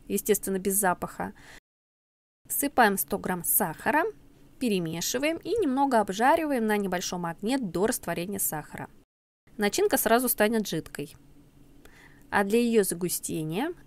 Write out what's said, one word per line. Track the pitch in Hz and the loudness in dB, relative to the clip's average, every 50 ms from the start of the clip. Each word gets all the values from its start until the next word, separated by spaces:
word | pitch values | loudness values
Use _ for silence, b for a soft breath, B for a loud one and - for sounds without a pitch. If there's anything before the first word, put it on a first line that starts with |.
| - - | -8 -4
естественно, | 196 202 - - 202 - - 196 190 190 | -4 -2 0 2 0 0 0 -2 -4 -2
без | 190 202 196 | -2 0 0
запаха. | 196 202 180 175 - - 165 - - 180 196 B B B B B B - _ _ _ _ _ _ _ _ _ _ _ _ _ _ _ _ - | 2 2 0 0 0 -4 -8 -8 -8 -8 -8 B B B B B B -20 _ _ _ _ _ _ _ _ _ _ _ _ _ _ _ _ -8
Всыпаем | - - 269 285 - - 233 202 196 196 | -4 -4 -4 0 4 4 6 6 4 2
сто | - - 202 185 | -2 -4 -4 -4
грамм | - 185 185 175 165 | -2 -4 -4 -4 -2
сахара, | - - - 208 165 156 - - 202 262 302 339 453 - - - - - - - - - - | 0 0 0 0 0 -4 -4 -2 0 2 2 2 0 -4 -8 -16 -20 -20 -20 -20 -20 -8 -4
перемешиваем | 262 233 202 185 170 160 165 170 - - - 254 277 311 330 330 | -2 0 0 0 0 -2 -4 -4 -4 -4 -2 -2 -2 -2 -2 -4
и | - 330 392 | -4 -4 -2
немного | 480 381 277 254 269 277 277 254 220 | 0 0 0 2 2 2 2 4 2
обжариваем | 202 196 185 202 233 269 320 339 320 294 277 240 226 214 | 2 2 0 2 4 4 4 4 2 0 0 0 2 2
на | 208 208 | 2 0
небольшом | 196 185 180 180 - - 190 180 175 | 0 -2 -2 -4 -4 -4 -6 -4 -4
огне | 170 160 - - 220 269 285 | -6 -6 -4 -4 -2 -2 -2
до | 247 180 - 170 202 240 | -2 -4 -2 0 0 0
растворения | 240 - - 175 170 170 175 202 202 196 | 0 -2 -4 -6 -6 -4 -6 -6 -6 -4
сахара. | - - 160 151 151 - - 151 143 - - - - _ _ _ _ _ _ _ _ _ - - | -4 -4 -4 -6 -8 -10 -12 -12 -12 -14 -16 -20 -20 _ _ _ _ _ _ _ _ _ -4 0
Начинка | 208 208 - - 403 415 - 254 | 0 2 2 2 2 2 2 2
сразу | - 247 226 233 262 240 | 4 4 4 4 4 2
станет | - - 208 214 233 220 202 - | 0 2 2 2 2 0 -2 -2
жидкой. | 180 156 - - - - 147 - - - - - - - - _ _ - - - - - B B B B B B B B B B | -4 -6 -6 -8 -10 -12 -12 -12 -14 -20 -20 -20 -20 -20 -20 _ _ -20 -20 -20 -20 -20 B B B B B B B B B B
А | - 196 208 | -2 0 2
для | 196 208 240 | 2 2 2
ее | 240 233 226 220 196 | 4 4 4 4 4
загустения | - 180 170 180 170 - - - - 170 165 156 156 160 196 277 339 349 - - | 4 0 -2 -4 -4 -4 -4 -6 -6 -6 -4 -4 -4 -2 -2 -2 -4 -6 -8 -14